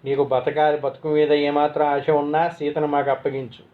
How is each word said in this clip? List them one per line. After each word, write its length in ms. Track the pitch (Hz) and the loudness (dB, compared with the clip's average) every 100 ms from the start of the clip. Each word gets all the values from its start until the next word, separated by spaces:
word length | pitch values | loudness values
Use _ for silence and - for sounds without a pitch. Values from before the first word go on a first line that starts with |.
నీకు 220 | 135 139 127 | -2 0 2
బతకాలి, 460 | 131 131 143 151 147 | 0 0 2 2 2
బతుకు 240 | 143 - 156 151 | -2 -6 -2 2
మీద 160 | 147 147 143 | 4 2 2
ఏమాత్రం 380 | 143 147 147 147 | 2 0 0 0
ఆశ 240 | 143 139 151 | 0 0 0
ఉన్నా 220 | 147 151 165 - | 0 0 -2 -2
సీతను 320 | 147 151 151 143 | -4 -2 0 0
మాకు 160 | 139 135 | 0 -2
అప్పగించు 480 | 143 135 123 - - | -4 -6 -10 -16 -20